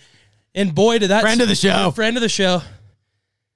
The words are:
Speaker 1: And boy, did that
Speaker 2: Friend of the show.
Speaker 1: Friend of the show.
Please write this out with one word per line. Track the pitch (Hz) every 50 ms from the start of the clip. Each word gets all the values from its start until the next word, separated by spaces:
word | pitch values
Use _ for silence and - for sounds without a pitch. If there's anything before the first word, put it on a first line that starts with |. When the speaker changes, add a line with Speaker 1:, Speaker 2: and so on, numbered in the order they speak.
| - _ _ _ _ _ _ _ _ _ -
Speaker 1:
And | 185 202 185 151
boy, | 165 202 226 233 233
did | 208 180
that | 196 220 214
Speaker 2:
Friend | 220 226 240
of | 247 214
the | 196
show. | - - 196 185 190 196 180
Speaker 1:
Friend | 139 226 220 226 233
of | 247
the | 233 208
show. | - - 196 180 180 180 - - - - - - _ _ _ _ _ _ _ _ _ _ _ _ _